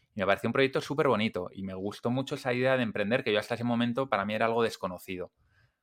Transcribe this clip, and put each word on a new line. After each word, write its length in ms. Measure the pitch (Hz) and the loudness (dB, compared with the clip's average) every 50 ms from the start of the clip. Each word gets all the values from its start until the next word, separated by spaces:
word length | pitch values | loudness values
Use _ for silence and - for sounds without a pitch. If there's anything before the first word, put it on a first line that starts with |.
| _ _ _ | _ _ _
Y 60 | 104 | 0
me 60 | 95 | 2
pareció 220 | 95 98 - - 117 | 2 2 2 0 0
un 60 | 117 | 2
proyecto 260 | 135 135 135 - 156 | 2 2 2 2 -2
súper 260 | - - 143 147 151 | -4 -2 -2 2 2
bonito 420 | 139 113 104 110 107 - 92 90 - | 4 4 2 2 0 -2 -4 -8 -8
y 100 | - 98 | -10 -10
me 120 | 95 95 95 | -10 -8 -8
gustó 360 | 95 98 104 - - - 120 | -6 -6 -8 -8 -4 -4 -2
mucho 240 | 123 135 135 - 151 | -2 -2 -2 -4 -6
esa 180 | 135 - 127 | -6 -4 -2
idea 240 | 123 123 127 131 131 | -2 0 2 2 2
de 60 | 127 | 2
emprender 400 | 120 107 101 104 104 101 120 120 | 0 -2 -2 -2 0 0 0 0
que 100 | - 117 | 2 2
yo 60 | 104 104 | 0 0
hasta 160 | - - 117 | 0 0 -4
ese 100 | 113 117 | -2 0
momento 440 | 120 120 117 120 120 117 135 135 135 | 0 2 2 2 0 0 -2 0 2
para 180 | 110 101 98 | 2 2 2
mí 80 | 104 107 | 2 0
era 120 | 110 113 | 2 2
algo 180 | 113 113 117 117 | 2 4 2 2
desconocido. 680 | 107 - - - 92 90 87 - - 92 90 87 - _ _ _ _ _ _ _ _ _ _ | 2 0 -4 -6 -6 -6 -8 -8 -8 -8 -8 -8 -10 _ _ _ _ _ _ _ _ _ _